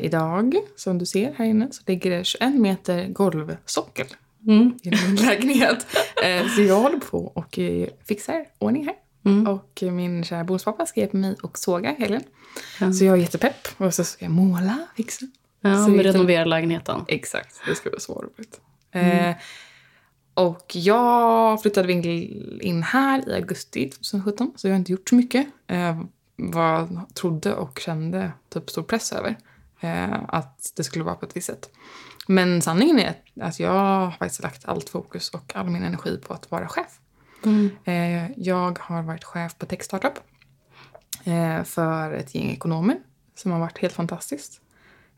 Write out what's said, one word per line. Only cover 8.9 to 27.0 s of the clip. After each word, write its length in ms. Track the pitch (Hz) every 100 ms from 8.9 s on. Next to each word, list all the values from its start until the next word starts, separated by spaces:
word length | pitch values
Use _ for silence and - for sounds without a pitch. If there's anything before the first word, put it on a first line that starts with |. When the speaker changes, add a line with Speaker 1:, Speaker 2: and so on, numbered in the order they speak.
| - _ _
Speaker 2:
Mm. 220 | 202 202 214
Speaker 1:
Och 360 | 190 - - 180
min 320 | 180 175 175
kära 200 | 170 170
bonuspappa 420 | 170 185 - -
ska 140 | 330 220
hjälpa 180 | 202 196
mig 180 | 190 202
och 140 | 180 -
såga 340 | - 175 208 294
helgen. 240 | 202 233 - _ - - - -
Speaker 2:
Ja. 140 | 190
Speaker 1:
Så 120 | 185
jag 120 | 190 185
är 40 |
jättepepp. 460 | 170 165 233 - - -
Och 160 | 185
så 100 | 180
ska 220 | 170 -
jag 60 | 175
måla, 460 | 165 190 175 185 277 339 -
fixa. 280 | 220 - 262 _ _ _
Speaker 2:
Ja, 120 | 202 202
Speaker 1:
Så 60 | 208
Speaker 2:
men 60 | 196
Speaker 1:
det 120 | 190
är 40 |
Speaker 2:
renovera 320 | 190 180 165
lägenheten. 560 | 165 160 165 165 - - 165
Speaker 1:
Exakt, 540 | 156 - - - - -
det 80 |
ska 140 | - -
bli 100 | -
så 140 | -
roligt. 480 | - - - - - _ _ _
Speaker 2:
Mm. 380 | 180 180 175 175
Speaker 1:
Eh, 60 | 170 - - - - _ _ _ _ _
och 320 | - 180 165 -
jag 840 | 175 180 233 240 240 233 226 226 214
flyttade 260 | 208 202 180
väl 180 | 175 170 170 - 208 - -
in 220 | 180 170
här 460 | 165 262 269 269 -
i 40 |
augusti 540 | 185 180 - - - -
tvåtusen 340 | - - 202
sjutton, 280 | 202 208 254
så 120 | - 190
jag 60 |
har 40 | 190
inte 120 | 180
gjort 180 | 185 -
så 60 |
mycket. 320 | 247 247 254 285 _ -
Eh, 340 | 180 175 165 180 _ _
vad 380 | - 175 165 165 160
jag 240 | 165 175